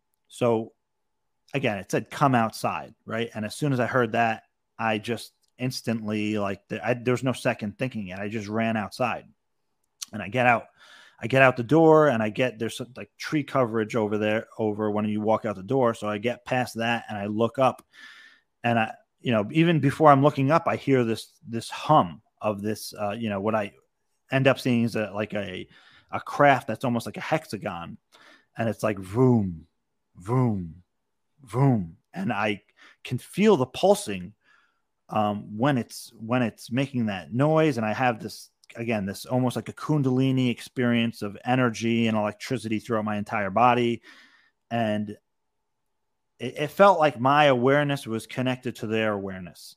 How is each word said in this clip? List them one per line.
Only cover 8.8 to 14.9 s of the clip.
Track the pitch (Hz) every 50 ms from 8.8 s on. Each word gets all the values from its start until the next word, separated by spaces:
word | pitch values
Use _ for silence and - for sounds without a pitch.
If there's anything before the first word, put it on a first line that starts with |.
| 101 92 - - 127 117 98 80 - _ _ _ _ _ _ _ _ _ _ _ _ _ _ - - -
and | - 110
I | 95 90
get | 101 127 123
out, | 123 120 110 - - _ _ - - - - - - _ -
I | - -
get | 127 131
out | 135 131 127
the | - 120
door | 107 143 160 165 160 156 156 151 147
and | 127 113
I | 110 107
get, | 101 110 127 123 110 110
there's | 113 110 -
some, | - 131 120 123 -
like, | 101 - _ -
tree | - - - 156 139
coverage | - - 135 127 110 110 113 110 104 -
over | 120 107 104 107 104
there, | 107 107 107 110 113 - - -
over | 113 107 104 104 110 107